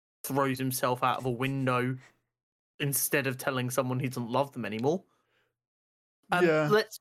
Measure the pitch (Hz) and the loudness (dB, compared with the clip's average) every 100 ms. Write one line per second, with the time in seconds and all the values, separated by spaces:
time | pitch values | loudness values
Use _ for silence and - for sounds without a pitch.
0 | _ _ - 135 135 127 131 127 127 123 | _ _ -4 0 0 0 -2 0 0 2
1 | 127 - 131 117 135 135 131 123 127 127 | 0 0 -2 -2 -2 0 0 0 0 -4
2 | - _ _ _ _ _ _ - 143 131 | -10 _ _ _ _ _ _ -4 -2 0
3 | - 151 135 127 - 131 123 135 127 127 | 0 0 0 -2 -2 -2 0 -2 0 -2
4 | 131 135 117 127 139 127 101 110 131 185 | -2 -4 -2 -2 -2 -4 -6 -2 0 0
5 | - _ _ _ _ _ _ _ _ _ | -4 _ _ _ _ _ _ _ _ _
6 | _ _ - 180 175 156 151 214 214 - | _ _ -2 2 4 4 4 2 2 -4